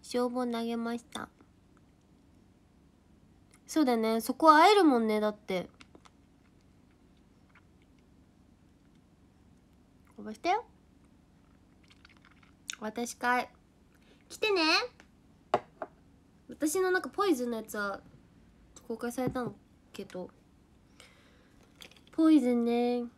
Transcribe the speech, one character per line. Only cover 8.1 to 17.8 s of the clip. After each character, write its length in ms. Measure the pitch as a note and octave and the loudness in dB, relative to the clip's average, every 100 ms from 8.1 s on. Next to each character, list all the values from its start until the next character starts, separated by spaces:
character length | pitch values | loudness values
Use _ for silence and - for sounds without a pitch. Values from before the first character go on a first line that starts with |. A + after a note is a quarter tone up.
| - - _ - - - - - - _ _ - _ - - - - - - - - | -20 -20 _ -20 -20 -20 -20 -20 -20 _ _ -20 _ -20 -20 -20 -20 -20 -20 -20 -18
応 40 | |
募 120 | G#3 | -16
し 60 | A3 | -8
て。 160 | E4+ G4+ B4 - _ - - - _ - _ - _ - - - - - - - - - - - | -2 -4 -4 -20 _ -20 -20 -20 _ -20 _ -20 _ -20 -20 -20 -20 -20 -20 -20 -20 -20 -14 -12
私 360 | G#3+ G#3+ A#3+ - | -10 -10 -10 -6
か 260 | B3 B3 | -2 -2
い。 80 | - - _ _ - _ - - - | -4 -12 _ _ -20 _ -20 -20 -20
来 80 | - | -6
て 140 | G#4+ | -2
ね。 100 | G4 D#4 F4+ B4 - - - - - - - - - - - - - _ - - | 0 0 0 -4 -12 -20 -20 -20 -20 -6 -6 -6 -18 -18 -18 -20 -20 _ -20 -20
私 300 | A#3+ D#4 F#4+ | -6 -4 -2
の 120 | F#4 | 0
な 80 | F#4 | -2
ん 20 | |
か 80 | C#4+ | -4
ポ 160 | - G4+ | -4 -2
イ 100 | C#4 | 0
ズ 100 | A#3+ | -2
ン 60 | |
の 60 | A3+ | -8
や 60 | |
つ 120 | A3 | -8
は 240 | G#3+ | -8